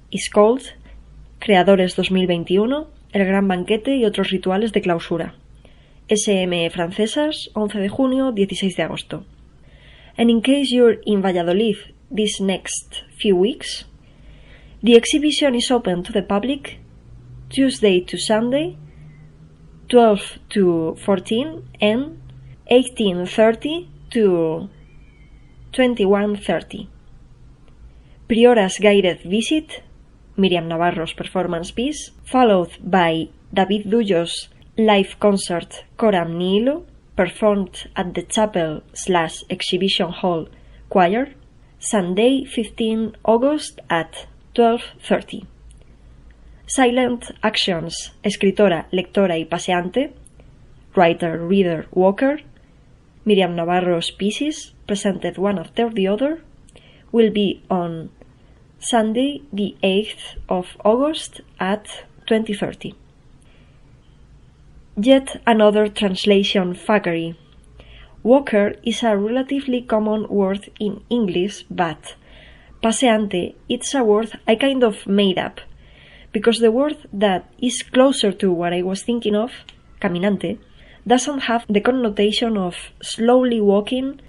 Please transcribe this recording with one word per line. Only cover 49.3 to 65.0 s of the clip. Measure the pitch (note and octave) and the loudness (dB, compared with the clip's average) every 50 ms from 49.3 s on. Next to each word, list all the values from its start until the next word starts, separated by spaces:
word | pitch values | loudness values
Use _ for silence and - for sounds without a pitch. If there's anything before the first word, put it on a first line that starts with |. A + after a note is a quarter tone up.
| E3 E3 | 0 -2
y | D#3+ | -2
paseante, | - E3+ F3 - - F3+ F3 F3 F#3 - B3 C#4+ D4+ - - - - - - - - - - - - - - - - - | -4 -6 -6 -2 -2 -2 -2 -2 -2 -2 -2 -2 -2 -6 -14 -20 -20 -20 -20 -20 -20 -20 -20 -20 -20 -20 -20 -20 -4 2
writer, | G3 F3 E3+ E3+ E3+ F3+ E3 D#3+ E3 | 4 4 4 4 2 -2 -4 -4 -4
reader, | E3+ E3+ G3 G3 F#3 F3 E3 D#3 - - | -2 2 2 2 4 2 0 -4 -6 -4
walker, | - F#3 F#3 F#3+ G3 - C4+ C4+ D4 D4+ - - - - _ _ _ _ _ _ - _ _ _ _ - - | 0 2 4 4 2 2 0 0 0 -2 -8 -16 -20 -20 _ _ _ _ _ _ -20 _ _ _ _ -6 0
Miriam | G#3 G#3 F#3+ F#3 F3 F3 | 2 4 4 4 2 0
Navarro's | E3+ E3 E3+ F3+ F#3 F3+ F3+ F3 E3 E3+ - | -2 -2 0 0 0 2 2 0 0 -2 -6
pieces, | - - F#3+ G#3 G#3 - C#4+ D4+ D4+ - - - - - - - | -6 -4 -4 -4 -2 -2 -4 -4 -6 -8 -12 -18 -20 -18 -8 -6
presented | G#3 G3 - - F#3 F#3 - F3 E3+ F3+ | -6 -2 -2 -2 -2 -2 -6 -8 -4 -2
one | F#3+ G3+ G3+ E3+ | -2 -2 -2 -4
after | E3 - - - A#3 A#3 | -6 -6 -4 -2 -2 -2
the | A3+ G3+ F#3+ F#3+ | 0 0 0 0
other, | G#3 G#3+ C4+ D4 D#4+ D#4+ - - - - - - - - - - - - - - | 0 0 -2 -4 -4 -6 -10 -18 -20 -20 -20 -20 -20 -20 -20 -20 -20 -20 -14 -2
will | - A#3 A3+ G#3+ | 2 2 4 4
be | G3+ G#3 G#3 F3+ - - - - | 4 2 0 0 -2 -4 -6 -4
on | F#3+ F3+ F3 E3+ E3 E3 D#3+ F#3+ - - - - - _ _ - - _ _ _ _ - | -4 -4 -2 -4 -8 -10 -12 -16 -18 -20 -20 -20 -20 _ _ -20 -20 _ _ _ _ -14
Sunday, | - - B3 A3+ A3 A3 A3 A#3+ C4 C#4+ D4 - - - - | -6 -2 0 0 0 0 0 -2 -2 -2 -4 -8 -14 -10 -6
the | G3+ G#3 F#3+ - - - | -4 -4 -4 -4 -2 -2
eighth | F#3+ F#3+ G3+ G#3+ - - - - - - - - - | 0 0 0 -2 -4 -10 -16 -18 -16 -16 -16 -8 -6
of | F#3+ F3+ F3+ - - - - | -4 -4 -4 -8 -14 -2 0
August | G#3 A3+ B3 C#4+ D4+ D#4+ - - - - - - _ - - | 2 2 2 2 0 -2 -6 -10 -14 -16 -20 -20 _ -8 -6
at | F#3 F#3+ G#3 G#3 - - - - - - _ - - | -2 -2 -2 -4 -6 -12 -20 -20 -20 -20 _ -18 -2
twenty | - A3+ A3 A3 G#3+ G3+ | 0 0 0 0 -2 -4
thirty. | G3 F3+ - - - - - - - - - _ _ _ - - - - - - - - - - - - - - - _ - - _ - - - - - - _ _ - - - - - - - | -6 -6 -6 -6 -10 -14 -16 -16 -18 -20 -20 _ _ _ -20 -20 -20 -20 -20 -20 -20 -20 -20 -20 -20 -20 -20 -20 -20 _ -20 -20 _ -20 -20 -20 -20 -20 -20 _ _ -20 -20 -20 -20 -20 -10 -6
Yet | G#3 | 0